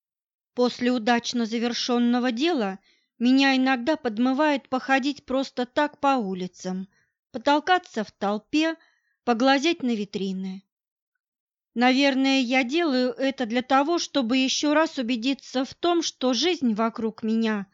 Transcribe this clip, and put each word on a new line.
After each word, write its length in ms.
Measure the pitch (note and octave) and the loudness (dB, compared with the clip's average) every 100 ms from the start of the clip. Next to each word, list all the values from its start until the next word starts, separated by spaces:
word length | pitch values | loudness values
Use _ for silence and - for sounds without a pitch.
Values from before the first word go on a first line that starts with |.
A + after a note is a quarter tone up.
| _ _ _ _ _ - | _ _ _ _ _ -2
После 360 | B3 - B3 | -2 0 -2
удачно 540 | B3 A3 A#3 - B3 A3+ | 0 0 0 0 -4 -2
завершённого 880 | A#3 A#3+ A3+ - A#3+ A#3+ B3 B3 | -2 -4 -4 -2 0 2 2 0
дела 460 | A3+ E4 D4+ G3+ G3 _ _ _ - | 0 0 0 -2 -6 _ _ _ -2
меня 380 | A#3+ C4+ C#4 C4 | 2 4 4 4
иногда 400 | C4 C4 A#3+ D4+ | 2 0 0 -2
подмывает 720 | B3 G#3 B3+ C4 D#4 C#4 - | -2 0 0 2 2 0 -2
походить 580 | C4 - C4+ C4+ C#4 - | -4 0 0 0 -6 -4
просто 400 | C4 C4+ - B3 | -4 -2 -4 -4
так 360 | - D4 D4 | 0 -2 0
по 160 | C#4 C4+ | 0 0
улицам, 720 | G3 F#3 F#3 - F#3 F#3 F#3+ _ _ _ _ | -2 -4 -8 -8 -8 -8 -8 _ _ _ _
потолкаться 720 | B3 C#4+ D4 D4+ F4+ F4 A#3 | -4 0 2 2 0 -2 -8
в 80 | G3+ | -8
толпе, 640 | - G3+ G#3 - D4+ D#4+ D#4+ _ _ _ _ | -4 -4 -4 -2 0 0 -2 _ _ _ _
поглазеть 600 | - A3+ C4+ C#4 D#4 E4+ | -2 2 4 4 2 0
на 120 | B3 A3 | -2 -2
витрины. 720 | G3+ G3+ F#3+ F#3+ F#3+ F#3+ - _ _ _ _ _ _ _ _ _ _ A#3 | -4 -4 -4 -4 -8 -10 -16 _ _ _ _ _ _ _ _ _ _ 0
Наверное, 640 | B3 B3+ C#4 C4+ C4+ C4+ | 2 4 2 2 2 2
я 240 | A#3+ C4 | 2 0
делаю 480 | B3 D#4+ E4+ B3+ B3+ | 0 0 0 0 0
это 340 | - C4+ C4+ A#3 | -2 -4 -2 -4
для 160 | A#3+ | -4
того, 380 | B3 C4+ C#4+ E4+ | 2 2 2 0
чтобы 380 | - C#4+ A3+ C4 | -2 -2 0 0
ещё 360 | C4 - D4+ | 0 0 0
раз 240 | D4+ D#4+ C#4+ | 2 0 -2
убедиться 680 | A#3 B3 A#3+ C4+ - B3+ | -4 -2 -2 -4 -4 -6
в 120 | C4+ - | -6 -4
том, 260 | E4+ E4+ | 0 0
что 320 | - - B3+ | -2 -2 -2
жизнь 400 | A#3 E4 E4+ A#3+ | 0 0 0 0
вокруг 480 | G#3 A3+ A3+ A3 G#3+ | 0 -2 -2 -6 -4
меня 460 | A3 A3+ A3+ G#3+ F#3+ | -2 0 0 -2 -8